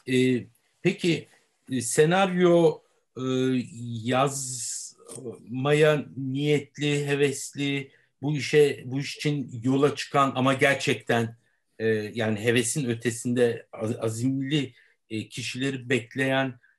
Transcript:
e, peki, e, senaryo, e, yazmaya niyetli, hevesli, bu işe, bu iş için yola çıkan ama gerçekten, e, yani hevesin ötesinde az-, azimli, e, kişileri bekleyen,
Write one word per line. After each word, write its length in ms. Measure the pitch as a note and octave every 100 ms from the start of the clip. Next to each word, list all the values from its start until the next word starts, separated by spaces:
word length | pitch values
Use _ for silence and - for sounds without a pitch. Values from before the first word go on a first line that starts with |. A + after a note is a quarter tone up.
| -
e, 380 | B2+ B2+ A#2+ - _ _ _
peki, 460 | E3+ - F3 C#3 - _ _ _ -
e, 100 | C3
senaryo, 1000 | A2+ D3+ D#3 F#3+ F#3+ F3+ F3 E3+ D#3+ D#3 _ _ _ B2+
e, 60 | C3 B2+ C3 B2+ - A#2 A#2+ A#2
yazmaya 2000 | A#2 B2+ C3 - C3 A#2+ - - - - - - B2 F#2+ F#2 B2+ C#3+ D3+ D3+ D3 A#2 A#2+
niyetli, 880 | C3 C#3 D3 D3 - - D3 D3 C#3+
hevesli, 840 | C#3 C#3+ C3 - C3+ C#3+ C#3 C3+ _ _ _
bu 140 | C#3+ D3
işe, 460 | A2+ D3+ C#3+ - B2
bu 140 | C3+
iş 160 | - -
için 440 | D3+ D3 A#2 A#2+
yola 340 | C3 C3+ C#3+ -
çıkan 360 | - C#3+ C3+
ama 200 | C3 C3
gerçekten, 840 | C3 C#3 C3+ C#3+ A2+ - A#2 A2+ - _ _ _ -
e, 80 | A2 A2 G#2
yani 260 | A#2 A2 G2+
hevesin 500 | A#2+ A#2+ A2+ D#3+ A#2+
ötesinde 760 | A2+ A#2+ A2+ B2+ B2 A#2+ A2 -
az-, 240 | - A2 -
azimli, 760 | A2+ A2 C3 C3+ C3+ D3+ B2+ - _ _ _
e, 180 | A2 G#2+
kişileri 600 | - A2+ B2+ C#3 C3+ A#2+
bekleyen, 720 | B2 A2+ C3+ C3+ C3+ C3+ A#2+ _